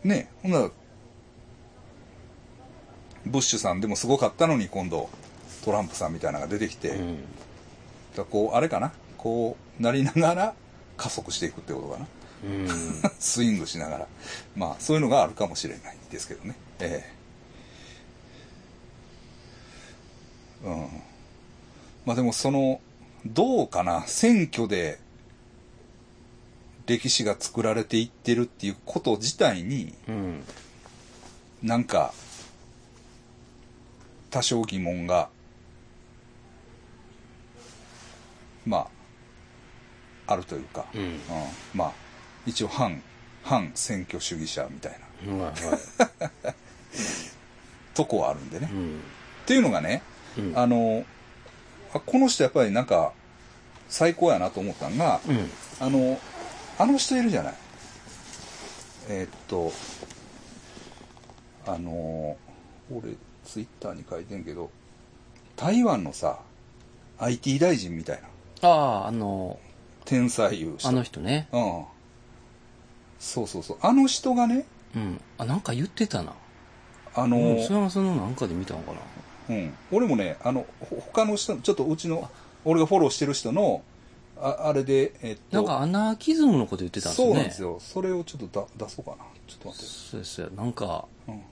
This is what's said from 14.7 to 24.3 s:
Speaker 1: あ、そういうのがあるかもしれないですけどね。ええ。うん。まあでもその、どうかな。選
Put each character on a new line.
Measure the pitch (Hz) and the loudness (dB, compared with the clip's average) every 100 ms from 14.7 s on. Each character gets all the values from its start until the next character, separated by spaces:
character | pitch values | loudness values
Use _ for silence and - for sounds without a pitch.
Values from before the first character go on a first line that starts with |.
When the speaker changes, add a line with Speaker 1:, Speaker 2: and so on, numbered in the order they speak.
Speaker 1:
あ、 | - | -6
そ | - | 0
う | 156 | 2
い | |
う | |
の | 135 | 4
が | 131 | 4
あ | 113 | 4
る | |
か | - 101 | 0 -4
も | 82 | -2
し | - | -8
れ | - | -10
な | - | -16
い | - - | -20 -16
で | - | -14
す | - | -12
け | |
ど | - | -12
ね。 | 98 - - - | -12 -14 -18 -8
え | 87 85 - - - - - - - - - - - - - - 110 95 - - - - - - - - - - - - - - - - - - - - | -6 -6 -10 -20 -20 -20 -20 -20 -20 -20 -20 -20 -20 -20 -20 -20 -20 -20 -20 -20 -20 -20 -20 -20 -20 -20 -20 -20 -20 -20 -20 -20 -20 -20 -20 -20 -20 -14
え。 | 95 | -8
う | |
ん。 | 82 76 76 - - - - - - - - - - | -8 -8 -12 -16 -20 -20 -20 -20 -20 -20 -20 -20 -10
ま | - | -4
あ | 117 | 0
で | |
も | 123 | 0
そ | - 135 | 2 2
の、 | 139 135 131 - - - - | 2 2 0 -8 -20 -20 -14
ど | - 113 247 240 | -2 4 4 4
う | 131 | 2
か | - | 0
な。 | 127 85 - | 2 0 -2
選 | - 226 | 2 6